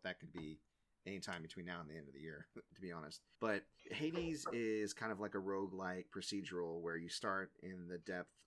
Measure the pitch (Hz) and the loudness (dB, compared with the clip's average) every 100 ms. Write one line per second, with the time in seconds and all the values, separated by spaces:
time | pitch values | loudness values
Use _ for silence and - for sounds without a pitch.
0 | 92 90 80 85 78 78 _ _ _ _ | -4 -4 -6 -6 -6 -6 _ _ _ _
1 | 95 98 87 87 80 - 87 87 76 80 | -6 -4 -2 -4 -4 -6 -4 -4 -4 -6
2 | 71 69 80 76 85 120 - - 92 85 | -8 -10 -8 -8 -10 -14 -14 -8 -6 -4
3 | 76 - _ - 113 101 - _ - 110 | -6 -10 _ 0 4 4 2 _ -8 0
4 | 156 175 170 160 - 120 113 110 104 - | 2 2 2 0 0 2 4 4 2 0
5 | 110 98 104 101 95 98 98 92 92 92 | 0 2 2 2 2 2 2 0 0 0
6 | 90 98 - 101 90 90 85 85 85 82 | -2 -4 0 0 0 2 2 2 2 0
7 | 85 - 110 95 92 - 92 92 87 87 | 0 0 2 2 2 -6 -8 -6 -4 -6
8 | 82 90 87 _ | -2 -2 -2 _